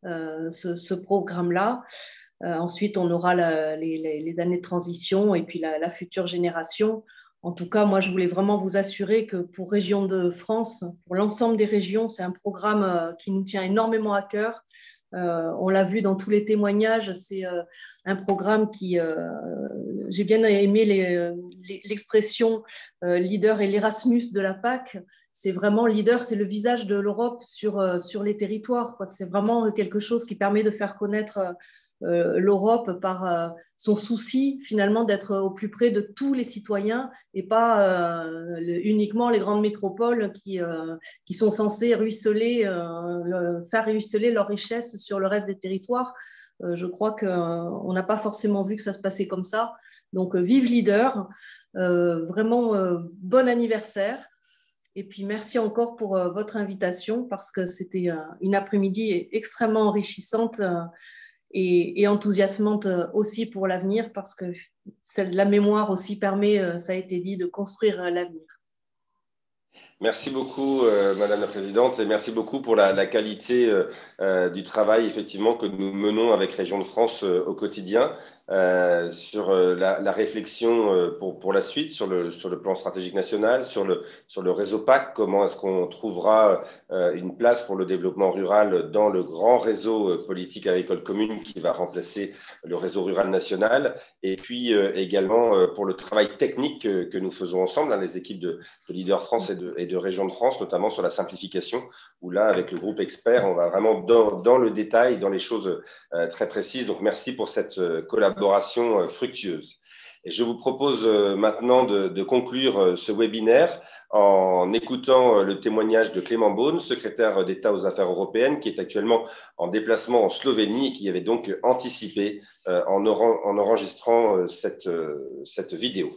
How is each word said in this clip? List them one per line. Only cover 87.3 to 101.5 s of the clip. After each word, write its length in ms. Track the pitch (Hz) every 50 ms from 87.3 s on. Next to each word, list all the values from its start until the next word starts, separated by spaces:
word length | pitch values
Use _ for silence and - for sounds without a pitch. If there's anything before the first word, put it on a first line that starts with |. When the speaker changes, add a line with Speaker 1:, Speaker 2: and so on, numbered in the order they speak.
| 92
Speaker 2:
place 280 | - 117 120 120 120 -
pour 120 | - 98
le 100 | 95 92
développement 440 | 87 95 90 85 92 - 95 101 92
rural 600 | 90 95 95 90 101 104 107 104 92 87 82 -
dans 180 | 78 104 107 107
le 140 | 95 92 90
grand 340 | - 80 80 95 113 123 120
réseau, 520 | - 113 110 101 - 110 113 110 104 95
euh, 140 | 87 80 - -
politique 400 | 95 90 92 90 - 101 92 101
agricole 340 | 90 90 90 - 95 82
commune 380 | - - 98 101 107 110 113 104
qui 200 | - - - -
va 120 | - -
remplacer 640 | - 85 90 87 - 90 85 - - 104 101 95 - - - - - - -
le 120 | 82 87
réseau 280 | 85 85 92 85 101 92
rural 280 | 92 95 87 98 95
national, 640 | 95 92 - - 104 92 101 110 117 135 147 123 - - - - _ _
et 140 | - 95 95
puis, 400 | 92 - - 123 123 123 120 113
euh, 160 | 104 98 98 90
également, 640 | 90 95 87 95 101 95 95 104 117 120 117 104
euh, 100 | 95 92 90 -
pour 120 | - 101
le 100 | 95 92
travail 420 | - - - - 107 104 101 - -
technique 460 | 147 127 - 127 131 151 147 - -
que, 220 | 110 98 92 90
que 120 | 87 - 98
nous 140 | 92 92
faisons 320 | 85 - 95 87 87 92 92
ensemble, 280 | 92 - - 151 147 117
hein, 40 | 98
les 180 | 95 87 80
équipes 240 | 92 87 - 107 92
de, 200 | 85 90 80 - - - - _ _ _
de 60 | 87
Leader 260 | 90 92 87 98 92
France 300 | - - - 117 98 90
et 60 | 98
de, 180 | 87 90 90 - -
et 100 | 90 87
de 100 | 92 90
Région 280 | 87 95 92 92 98
de 60 | 92
France, 280 | 90 - 117 - - -
notamment 300 | 104 90 - 90 92 110
sur 120 | 104 -
la 80 | 92 87
simplification, 720 | - - 95 - - 92 - 92